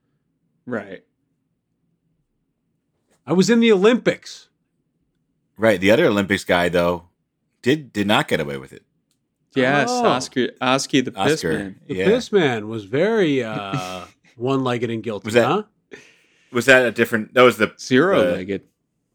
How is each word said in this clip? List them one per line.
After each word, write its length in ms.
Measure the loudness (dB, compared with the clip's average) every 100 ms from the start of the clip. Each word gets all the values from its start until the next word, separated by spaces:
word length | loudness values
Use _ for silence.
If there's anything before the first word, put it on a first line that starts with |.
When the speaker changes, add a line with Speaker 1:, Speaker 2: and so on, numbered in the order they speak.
| _ _ _ _ _ _ -10
Speaker 1:
Right. 380 | -10 -10 -18 _ _ _ _ _ _ _ _ _ _ _ _ _ _ _ _ _ _ _ _ _ _ -2
Speaker 2:
I 60 |
was 160 | 2 4
in 100 | 4
the 120 | 4
Olympics. 760 | 4 4 2 -2 -4 -12 -20 _ _ _ _ _ _ _ _ _ _ _ 0
Speaker 3:
Right, 220 | 0 2
the 120 | 4
other 140 | 4 4
Olympics 380 | 0 0 -4 0
guy, 240 | 0 2
though, 400 | 0 0 -2 -10 _ _ _ _ _
did, 300 | -2 -2 -4
did 140 | -6 0
not 200 | 0 0
get 120 | -4
away 180 | -4 -8
with 160 | -14
it. 100 | -20 _ _ _ _ _ _ _
Speaker 1:
Yes, 360 | -4 0 0 -2
Speaker 2:
Oh. 160 | 0 0
Speaker 1:
Oscar, 440 | -2 -4 -4 -6 -4
Oski 400 | -2 -2 0 -2
the 100 | -2
Piss 220 | -4 -2
Speaker 3:
Oscar, 200 | -2 -2 -4
Speaker 1:
Man. 220 | -8 -14 -10
Speaker 2:
The 80 | -2
Speaker 3:
yeah. 100 | 0
Speaker 2:
Piss 260 | 0 0
Man 380 | 0 0 -2 -6
was 160 | -10 -6
very, 580 | -2 0 0 0 0
uh, 640 | -4 -8 -8 -8 -8 -12 -14 _
Speaker 1:
<laughs> 160 | _ -8
Speaker 2:
one-legged 520 | -4 -2 -2 -4 -4
and 140 | -6
guilty, 220 | -8 -8 0
Speaker 3:
Was 80 |
that 120 | 2 2
Speaker 2:
huh? 180 | -2 -6 _ _ -20 -20 _ _ _ _
Speaker 3:
was 120 | -2 4
that 180 | 4 4
a 60 |
different, 420 | 0 0 0 0
that 80 | 4
was 160 | 4 4
the, 160 | -2 -2
Speaker 1:
Zero-legged. 840 | 0 2 4 2 0 -2 -6 -8 _ _ _ _ _